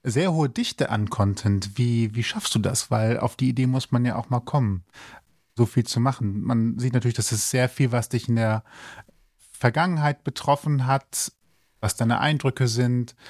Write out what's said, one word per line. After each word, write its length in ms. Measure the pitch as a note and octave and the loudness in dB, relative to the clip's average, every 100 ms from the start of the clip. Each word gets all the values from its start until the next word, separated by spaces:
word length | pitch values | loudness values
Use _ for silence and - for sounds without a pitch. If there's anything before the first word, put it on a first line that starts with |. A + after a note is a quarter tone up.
sehr 300 | B2+ A#2 F#3 | -2 0 2
hohe 160 | D#3+ C#3+ | 2 0
Dichte 400 | A3+ A#3+ - A#2+ | -2 -4 -2 -2
an 200 | G#2 G#2 | 0 -2
Content. 680 | - G2+ G2 G#2 G2 G2+ A2+ | 0 0 2 0 0 0 -2
Wie, 360 | A#2+ A#2 A2 A2+ | 0 2 0 -2
wie 80 | |
schaffst 300 | A#2 G#3+ - - | -4 -4 -4 -2
du 40 | |
das? 320 | - C3 - | 0 -2 0
Weil 260 | A2 A2 A#2 | 0 2 0
auf 200 | A#2 - | -2 0
die 100 | C3 | -2
Idee 180 | B2 B2+ | 2 0
muss 240 | C3 - | 0 0
man 120 | B2 | 0
ja 140 | B2 A#2 | 0 -2
auch 120 | - | -2
mal 120 | B2 | -4
kommen, 420 | - D3 A2 F#2 - - - - _ _ _ - | 0 0 0 -2 -6 -20 -20 -20 _ _ _ 0
so 100 | A2+ | 2
viel 200 | B2+ A2+ | 2 0
zu 160 | A#2+ | 0
machen. 400 | B2+ C3+ G#2 G2+ | 0 0 -2 -2
Man 360 | - A#2 A2+ A#2 | 0 0 0 0
sieht 140 | B2 | 0
natürlich, 220 | A#2+ A#2 A#2 | 0 0 0
dass 160 | A2+ | -2
es 180 | A2 - | -2 0
sehr 200 | B2+ B2+ | 0 0
viel, 240 | - C3 | 2 0
was 160 | A#2+ - | 0 -2
dich 180 | A#2+ - | -4 0
in 80 | A2+ | 0
der 300 | A2+ G#2+ - - - - - _ _ _ _ | 2 0 -4 -16 -20 -20 -20 _ _ _ _
Vergangenheit 760 | - A#2+ D3 F3+ E3 D3 C#3 - | 0 0 2 0 2 0 0 -6
betroffen 600 | - - C#3+ D3+ C#3+ B2+ | -4 0 0 2 0 2
hat, 440 | C3+ - - - - _ _ _ _ | 0 -2 -8 -8 -10 _ _ _ _
was 160 | G#2+ - | -6 0
deine 240 | A#2 A#2+ | 0 2
Eindrücke 480 | D3+ D3+ C3+ - B2 | 2 0 -2 0 0
sind. 480 | A2+ B2 B2 A#2 - - | 2 0 0 -2 -10 -20